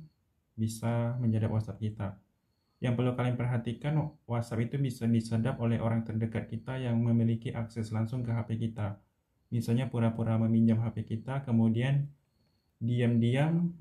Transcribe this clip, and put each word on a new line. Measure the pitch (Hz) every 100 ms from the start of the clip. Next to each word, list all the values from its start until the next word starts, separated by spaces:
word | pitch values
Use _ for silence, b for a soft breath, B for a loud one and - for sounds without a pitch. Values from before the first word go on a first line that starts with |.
| - _ _ _ _ -
bisa | 110 - 113 117 117 127
menyadap | 117 110 107
WhatsApp | 110 - -
kita. | 107 - 98 - _ _ _ _ _ _
Yang | 127 117
perlu | 127 123
kalian | 123 120
perhatikan, | 120 123 117 117 147 156 156 -
WhatsApp | - 117 113 113 120
itu | 139
bisa | 139 110
disadap | 117 117 113 113 123 -
oleh | 117 113
orang | 113 117 113
terdekat | 110 113 113 -
kita | 113 - 131
yang | 123 117
memiliki | 120 117 113 113 -
akses | - 110 117 110
langsung | 110 110 127
ke | 117
H | 117 113
P | 113
kita. | 113 110 104 101 _ _ _ _ _
Misalnya | 120 113 117 127
pura-pura | 120 113 113 113 113
meminjam | 113 113 113 110
H | 113 113
P |
kita, | 110 113 127 135
kemudian | 135 113 113 113 131 143 143 - _ _ _ _ _ _
diam-diam | 117 123 117 117 117 131 156 170 175 -